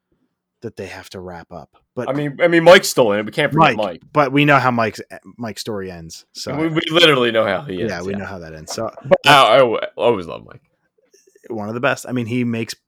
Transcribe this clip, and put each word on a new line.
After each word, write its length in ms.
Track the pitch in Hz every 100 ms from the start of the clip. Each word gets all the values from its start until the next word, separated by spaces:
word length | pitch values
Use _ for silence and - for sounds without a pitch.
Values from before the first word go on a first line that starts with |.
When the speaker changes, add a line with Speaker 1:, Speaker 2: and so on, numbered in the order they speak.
| _ _ _ _ _ _
Speaker 1:
that 160 | 117 104
they 100 | 95
have 220 | 95 92
to 100 | -
wrap 320 | 90 87 82
up. 240 | 85 69 _ _
But 160 | - 120
Speaker 2:
I 40 |
mean, 240 | 139 147 139
I 60 | 170
mean, 160 | 170
Mike's 240 | 165 190 190
still 240 | - 117
in 80 | 101
it. 60 | 107
We 80 |
can't 180 | 131 143
forget 240 | 147 156 110
Speaker 1:
Mike, 20 |
Speaker 2:
Mike. 240 | 104 82 _
Speaker 1:
but 180 | - 139
we 140 | 139 147
know 120 | 139
how 120 | 127
Mike's, 300 | 120 113 - - 90 95 92
Mike's 220 | 117 101
story 300 | - 104 95
ends. 340 | 87 82 - _
So 240 | - - 143
Speaker 2:
We, 140 | 160
we 120 | 160 165
literally 420 | 156 170 139 120
know 140 | 113 107
how 180 | 92
he 160 | - 92
Speaker 1:
yeah, 120 | - 87
Speaker 2:
ends, 100 | 92
Speaker 1:
we 60 |
Speaker 2:
yeah. 60 | 101
Speaker 1:
know 60 | 92
how 140 | 95
that 140 | 80
ends. 200 | 78 78
So 160 | - 113 - 135
Speaker 2:
But 140 | 143 -
I, 300 | 143 120 123
I, 160 | 127 107
I 120 | - -
always 280 | 107 110 82
love 200 | 57 55
Mike. 160 | - _ _ _ _ _ _ _ _ -
Speaker 1:
One 180 | 110 104
of 60 | 117
the 60 |
best. 240 | 135 131 -
I 60 |
mean, 120 | 123 117
he 200 | 127 120
makes, 280 | 113 113 -